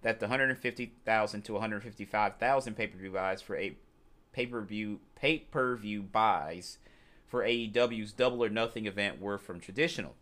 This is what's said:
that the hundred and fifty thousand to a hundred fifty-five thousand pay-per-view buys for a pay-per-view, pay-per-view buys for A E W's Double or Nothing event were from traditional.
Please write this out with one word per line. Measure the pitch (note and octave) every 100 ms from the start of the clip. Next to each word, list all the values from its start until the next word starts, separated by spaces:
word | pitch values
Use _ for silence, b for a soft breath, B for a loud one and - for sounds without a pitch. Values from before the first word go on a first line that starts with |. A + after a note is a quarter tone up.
that | A#2 A2+
the | G#2
hundred | C3 C3+
and | B2+
fifty | B2+ A#2 A#2 - -
thousand | A2 G#2+ G#2+
to | G#2 G#2
a |
hundred | A2 G#2
fifty-five | A2+ G#2 G2+ G#2+ G#2 -
thousand | A#2+ C#3 A#2+ G#2+
pay-per-view | A2 F#2 F#2+
buys | F#2 F#2+ F#2+
for | - F2
a | F#2+ - - _ _ - _
pay-per-view, | - B2 A#2+ G2+ G#2+ G#2+ G#2 - -
pay-per-view | C#3+ D#3+ - D3 B2+ B2 G#2 G#2
buys | G2 A2 A2 F2+ D2 F2 - - b b b b -
for | B2
A | A2
E | A#2+ A2+
W's | A2+ A#2+ A#2 G#2
Double | G#2 B2+ B2
or | A2+
Nothing | G#2+ A#2 A#2 G#2+
event | G2 G2+ C2+
were | G2 G2+
from | - F2
traditional. | - G2 E3 E3 D#2+ -